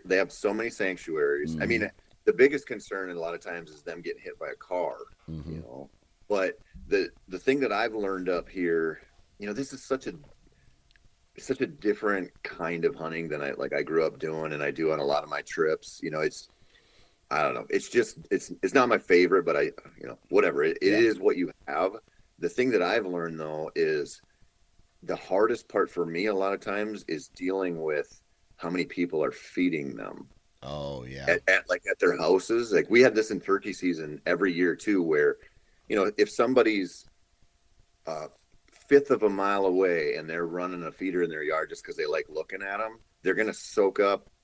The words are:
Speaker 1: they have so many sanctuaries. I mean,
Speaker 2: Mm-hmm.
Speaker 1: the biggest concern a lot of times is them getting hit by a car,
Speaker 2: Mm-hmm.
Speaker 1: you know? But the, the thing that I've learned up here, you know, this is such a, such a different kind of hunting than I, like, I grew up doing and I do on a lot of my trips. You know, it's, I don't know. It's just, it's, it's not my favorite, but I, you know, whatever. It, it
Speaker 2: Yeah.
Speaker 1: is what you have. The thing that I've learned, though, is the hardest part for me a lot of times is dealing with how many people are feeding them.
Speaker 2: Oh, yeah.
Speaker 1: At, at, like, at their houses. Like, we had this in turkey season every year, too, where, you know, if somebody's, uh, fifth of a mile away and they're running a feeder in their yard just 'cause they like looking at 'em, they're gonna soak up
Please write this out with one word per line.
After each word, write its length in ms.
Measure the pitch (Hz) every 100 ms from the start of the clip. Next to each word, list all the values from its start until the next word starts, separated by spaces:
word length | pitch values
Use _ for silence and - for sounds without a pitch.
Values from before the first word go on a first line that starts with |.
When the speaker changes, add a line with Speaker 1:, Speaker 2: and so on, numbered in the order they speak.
Speaker 1:
they 120 | 90 92
have 160 | 90
so 200 | - 104
many 160 | 107 117
sanctuaries. 880 | - 95 90 - 78 71 73 78 80
I 20 |
mean, 160 | 107 113
Speaker 2:
Mm-hmm. 160 | 101 - _ _ 107
Speaker 1:
the 60 |
biggest 320 | 113 139 143 -
concern 440 | 110 - 98 90
a 80 | 85
lot 140 | 82
of 80 | 85
times 300 | 95 85 78
is 100 | 78
them 220 | 87 85
getting 180 | 87 -
hit 180 | 87 -
by 120 | 73
a 60 | -
car, 400 | - 90 80 - - - -
Speaker 2:
Mm-hmm. 200 | 80 80
Speaker 1:
you 100 | 80
know? 280 | 60 65 69 _ _ _ -
But 300 | 101 92 - _ - -
the, 200 | 98 82 - -
the 100 | 92
thing 220 | 131 139
that 120 | 120
I've 220 | 104 117
learned 340 | 110 98 92 90
up 220 | 87 -
here, 500 | 95 85 82 80 76 - _ _ -
you 80 | 104
know, 60 |
this 200 | 107 139
is 100 | 131
such 240 | - 131 -
a, 60 | 151 143 - - _ - _ _ _ - _ _ -
such 220 | - 131
a 60 | 131
different 640 | 147 104 104 107 98 87 -
kind 420 | - - 82 85
of 120 | 82 -
hunting 320 | 80 82 82
than 120 | 73
I, 120 | 69
like, 200 | - 71
I 100 | 73
grew 220 | 73 80
up 140 | 80 78
doing 340 | 80 80 78
and 100 | 73
I 100 | 71
do 180 | 71 80
on 60 | 76
a 60 |
lot 180 | 71 73
of 80 | 76
my 120 | 73
trips. 580 | - - 78 78 - -
You 80 | 80
know, 100 | 78
it's, 280 | 80 - - _ - _ _ _ - _ -
I 120 | 76
don't 120 | 71
know. 100 | 60 -
It's 180 | 95 -
just, 300 | 117 - - -
it's, 220 | 95 - -
it's 120 | 95
not 140 | 135 120
my 100 | 104
favorite, 460 | - 87 90 95
but 120 | 82 73
I, 60 | 73 - - -
you 80 | 64
know, 120 | - -
whatever. 360 | 98 92 69
It, 140 | 78 -
it 80 | 95
Speaker 2:
Yeah. 80 | 107
Speaker 1:
is 220 | 113 -
what 160 | 98 87
you 160 | 80 - 71
have. 240 | 73 95 107 _ _ _ -
The 80 | 85
thing 220 | - 127
that 120 | 104
I've 240 | 87 113 92
learned, 320 | 87 82 80
though, 320 | 78 78 78 82
is 440 | 80 76 71 - _ _ _ _ _ _ _ _
the 120 | - -
hardest 520 | - 95 113 113 -
part 200 | 104 90
for 160 | 87
me 220 | 82 85 107
a 80 |
lot 180 | 95 98
of 80 | 98
times 440 | 104 101 107 101 -
is 220 | 78 -
dealing 520 | - 90 95 90 82
with 400 | 78 73 - - _ _ _ -
how 120 | 85
many 160 | 90
people 380 | 73 92 87 78
are 60 | 73
feeding 640 | - - 90 90 78 69 55
them. 300 | 50 50 69 _ _ -
Speaker 2:
Oh, 420 | 67 73 71 65
yeah. 220 | 64 67 69
Speaker 1:
At, 200 | 87 -
at, 220 | 95 -
like, 140 | 90 98
at 120 | -
their 180 | 90 85
houses. 540 | 80 95 - 117 113
Like, 180 | 87 78
we 100 | 117
had 140 | 127
this 160 | 107 107
in 100 | 95
turkey 320 | - 98 104
season 480 | - 90 80 76 73 82
every 260 | 90 95
year, 220 | 85 87
too, 260 | 78 110 98
where, 340 | 82 73 73 - - _ _ _ -
you 60 |
know, 160 | 107 98 -
if 100 | 101
somebody's, 800 | - 120 127 113 101 90 - - _ _ _ _ _ _ _ _ _ -
uh, 200 | 78 76 _ _ - _ - -
fifth 220 | 143 139
of 120 | 113
a 60 | 107
mile 380 | 98 98 98 95
away 500 | 90 92 85 73 73
and 120 | 80
they're 180 | 85 85
running 360 | 90 90 87
a 80 | 82
feeder 300 | - 95 87
in 80 | 85
their 120 | 78
yard 260 | 76 78 80
just 160 | -
'cause 100 | -
they 120 | 85 76
like 220 | 80 76
looking 340 | 78 - 95
at 180 | 98 101
'em, 180 | 110 113 _ _
they're 120 | 95
gonna 200 | 92 107
soak 460 | - - - 98 98
up 300 | 101 101 - _